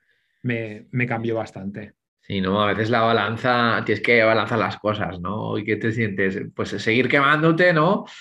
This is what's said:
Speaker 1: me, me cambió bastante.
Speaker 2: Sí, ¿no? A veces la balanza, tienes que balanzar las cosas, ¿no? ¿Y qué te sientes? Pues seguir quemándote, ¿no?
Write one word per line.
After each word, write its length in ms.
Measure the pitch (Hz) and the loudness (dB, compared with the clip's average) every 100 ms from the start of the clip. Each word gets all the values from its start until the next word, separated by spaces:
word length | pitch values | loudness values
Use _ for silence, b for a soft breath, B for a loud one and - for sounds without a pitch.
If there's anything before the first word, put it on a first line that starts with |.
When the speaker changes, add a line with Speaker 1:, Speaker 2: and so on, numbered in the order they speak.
| _ _ _ _ | _ _ _ _
Speaker 1:
me, 440 | 123 117 110 107 - | -6 -4 -6 -12 -8
me 140 | 127 120 | -4 -2
cambió 280 | 113 117 | -2 -2
bastante. 600 | 113 107 98 95 107 104 _ _ _ | -4 -6 -10 -12 -12 -14 _ _ _
Speaker 2:
Sí, 200 | _ 101 | _ -4
¿no? 220 | 95 101 | 0 0
A 60 | 104 | 0
veces 200 | 101 110 | 0 0
la 120 | 117 | 2
balanza, 800 | 113 113 104 117 127 120 117 110 | 2 2 0 -2 0 2 2 0
tienes 180 | 113 104 | 0 -2
que 200 | - 120 | 4 4
balanzar 360 | 110 110 104 117 | 6 4 2 0
las 200 | 98 - | -2 -2
cosas, 420 | 104 101 85 87 | -4 -2 -4 -6
¿no? 380 | 87 107 110 107 | -8 -6 -4 -4
¿Y 60 | |
qué 120 | 107 107 | -2 -2
te 160 | 113 | -2
sientes? 480 | 113 107 98 95 95 - | -2 -2 0 -2 -2 -8
Pues 160 | - 104 | -8 -6
seguir 380 | 101 113 117 127 | -4 0 2 2
quemándote, 640 | 147 139 151 160 165 180 | 2 4 4 4 4 4
¿no? 320 | 160 165 208 240 B | 4 2 2 -2 B